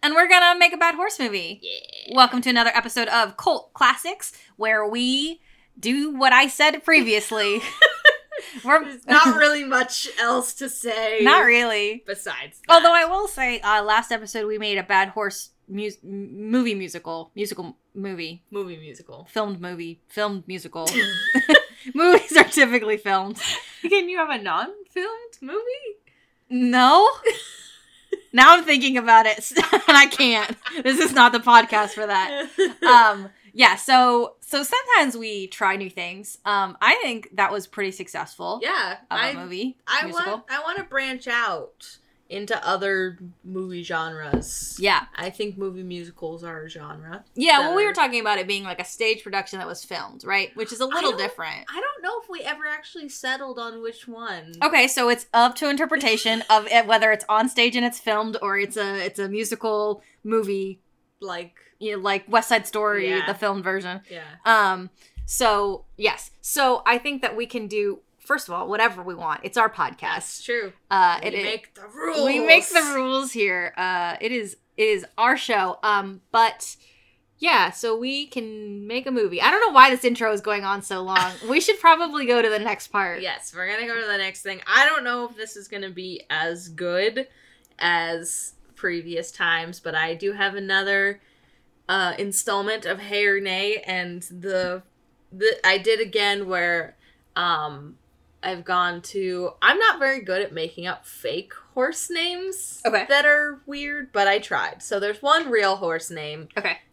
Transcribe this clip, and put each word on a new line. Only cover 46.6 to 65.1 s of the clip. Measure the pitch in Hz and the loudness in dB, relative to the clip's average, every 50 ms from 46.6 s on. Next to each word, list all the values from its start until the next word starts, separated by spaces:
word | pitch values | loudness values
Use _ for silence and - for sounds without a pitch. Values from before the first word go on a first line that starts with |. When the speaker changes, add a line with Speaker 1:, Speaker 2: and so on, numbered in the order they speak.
| 156 | -14
Speaker 2:
a | 165 | -16
genre | 160 165 151 147 151 156 156 160 170 202 - _ _ | -16 -16 -16 -16 -18 -18 -16 -16 -18 -18 -18 _ _
Speaker 1:
Yeah, | - 262 330 311 277 | -2 2 4 4 4
well, | 277 311 | 4 2
Speaker 2:
that | 339 | 2
Speaker 1:
we | 381 415 | 2 0
were | 415 | 0
Speaker 2:
are | 392 | 2
Speaker 1:
talking | 392 311 262 240 240 220 | 0 0 0 0 -4 -2
about | 214 208 196 | -2 -2 -2
it | 185 185 | -2 -4
being, | 202 196 196 | -6 -8 -6
like, | 190 180 - | -10 -10 -10
a | 175 | -10
stage | - - - 226 220 220 220 - | -12 -8 -4 -2 -2 -2 -2 -4
production | 208 190 196 196 - - 190 | -6 -6 -6 -6 -6 -10 -12
that | 180 165 | -10 -10
was | 170 170 - | -12 -14 -14
filmed, | - - 170 - 101 - - - | -12 -12 -12 -12 -12 -16 -16 -8
right? | - 196 196 190 - _ | -4 -2 -2 -2 -4 _
Which | - 220 214 247 | -10 -10 -10 -6
is | 214 | -6
a | 254 | -4
Speaker 2:
I | |
Speaker 1:
little | 262 277 330 339 - | -4 -2 -2 -2 -2
Speaker 2:
don't, | - 190 | -2 -2
Speaker 1:
different. | 190 175 - - 170 160 - - - - | -6 -8 -8 -10 -12 -12 -12 -12 -14 -12
Speaker 2:
I | - 339 | -10 -8
don't | 427 571 587 554 339 | -8 -8 -8 -8 -10
know | 359 453 466 - | -8 -8 -10 -12
if | _ | _
we | 381 339 | -14 -12
ever | 262 269 302 302 302 | -8 -10 -10 -8 -8
actually | 294 302 302 302 - - 349 302 285 | -10 -10 -10 -12 -16 -18 -16 -16 -16
settled | - - - 262 262 269 269 269 254 240 | -16 -12 -8 -8 -8 -8 -8 -12 -12 -12
on | 233 233 226 226 226 | -12 -12 -12 -12 -12
which | 226 233 - - - | -12 -12 -14 -18 -18
one. | 233 226 233 226 196 170 160 160 170 165 285 | -16 -14 -12 -12 -12 -12 -14 -16 -8 -2 -2
Speaker 1:
Okay, | 302 302 294 247 262 | 0 4 4 4 4
so | 262 - 247 240 | 2 0 2 0
it's | 240 233 - _ - | 0 0 -4 _ 2
up | 233 233 247 240 | 4 4 4 2
to | - 320 285 | 0 -2 -2
interpretation | 285 269 311 - 320 311 285 240 220 220 - 226 220 226 - - | 0 0 -2 -2 -2 -2 0 0 0 0 0 -2 -2 -2 2 4
of | 214 214 208 208 | 4 4 4 4
it, | 208 233 226 | 4 4 4
whether | 202 226 220 220 220 214 | 6 4 4 4 4 2
it's | 208 - - | 0 0 0
on | 214 214 226 254 | 0 2 2 0
stage | - - 240 240 240 | 2 2 2 2 2
and | 247 240 | 0 0
it's | 240 240 - | 0 -2 -4
filmed | - - 214 208 220 220 214 196 | -4 -2 -2 -2 -2 -4 -6 -6
or | - 202 196 | -4 -4 -2
it's | 196 202 202 - 220 | -2 -4 -4 -4 -6
a, | 208 196 196 196 180 | -6 -4 -4 -4 -6
it's | 190 196 - | -6 -6 -6
a | 202 196 | -8 -6
musical | 196 214 226 208 233 220 - 226 214 208 214 208 208 208 _ _ _ _ _ | -4 -6 -6 -6 -8 -6 -4 -4 -2 -2 -2 -2 -4 -6 _ _ _ _ _
movie. | 214 220 226 220 196 202 196 190 196 190 185 _ _ _ _ _ _ _ _ | -2 -2 -2 0 -2 -4 -4 -6 -8 -10 _ _ _ _ _ _ _ _ _
Speaker 2:
Like | - 196 180 170 175 170 _ _ _ _ _ _ | -12 -12 -10 -12 -12 -16 _ _ _ _ _ _
Speaker 1:
You | 208 220 208 | -10 -8 -8
know, | 190 185 | -4 -2
like | 202 196 196 196 - 202 | -2 -2 -2 -4 0 0
West | 233 233 - | 0 2 4
Side | 247 226 208 | 0 0 0
Story, | - - 220 214 208 208 202 190 190 | -2 -6 -2 0 0 0 0 -2 -2
Speaker 2:
Yeah. | 185 190 180 | -2 -2 -2
Speaker 1:
the | 160 196 | -4 -4
filmed | 190 214 208 196 196 180 | -4 -2 -4 -4 -2 -4
version. | 185 190 190 190 180 180 196 196 _ | -4 -4 -4 -6 -8 -12 -12 _ _
Speaker 2:
Yeah. | 185 165 160 151 151 _ _ | -18 -18 -18 -20 -20 _ _
Speaker 1:
Um, | - 226 220 208 196 185 185 185 185 _ _ _ _ | 4 4 4 4 2 0 -2 -6 -14 _ _ _ _